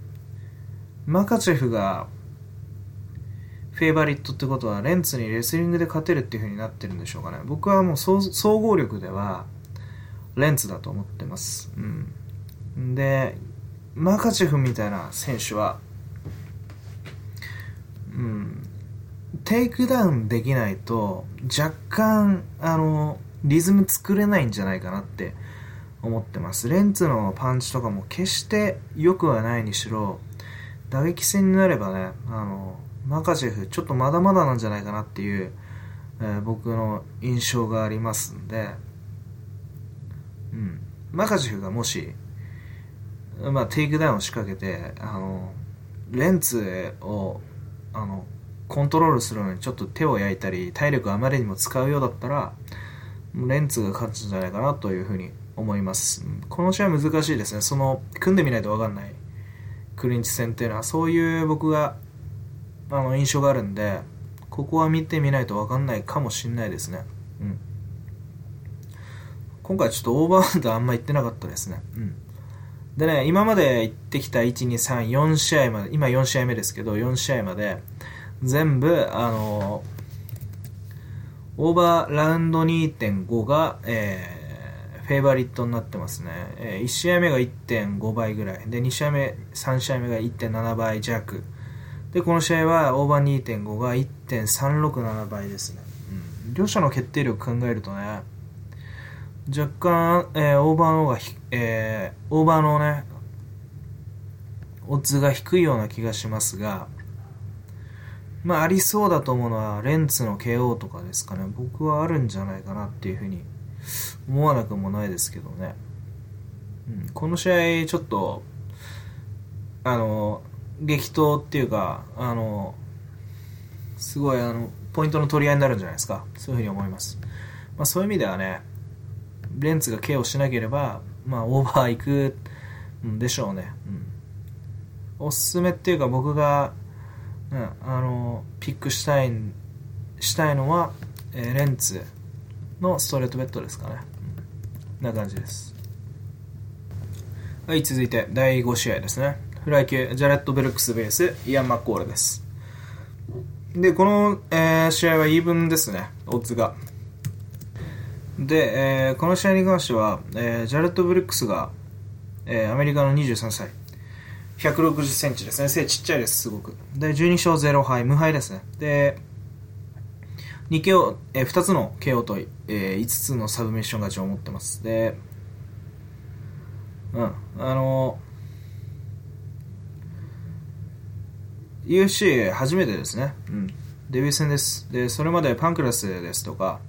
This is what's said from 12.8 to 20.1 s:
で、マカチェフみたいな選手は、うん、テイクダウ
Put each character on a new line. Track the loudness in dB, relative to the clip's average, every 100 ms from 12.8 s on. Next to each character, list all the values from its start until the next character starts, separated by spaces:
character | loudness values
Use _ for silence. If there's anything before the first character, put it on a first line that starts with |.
| -2
で、 | 2 4 4 2 -4 -12 -12 -14 -14 -12
マ | 0 4 4
カ | 4
チ | 4
ェ | 4
フ | 4
み | 4
た | 2 -2
い |
な | -4 -6
選 | -6 -4 -4
手 | -2
は、 | 0 0 -2 -10 -14 -12 -12 -10 -10 -12 -12 -14 -14 -14 -14 -12 -12 -12 -12 -12 -10 -12 -12 -14 -14 -10
う | -6
ん、 | -4 -4 -6 -8 -10 -12 -12 -12 -14 -14 -12 -8
テ | 0 2
イ | 2
ク | 2 2
ダ | 6
ウ | 6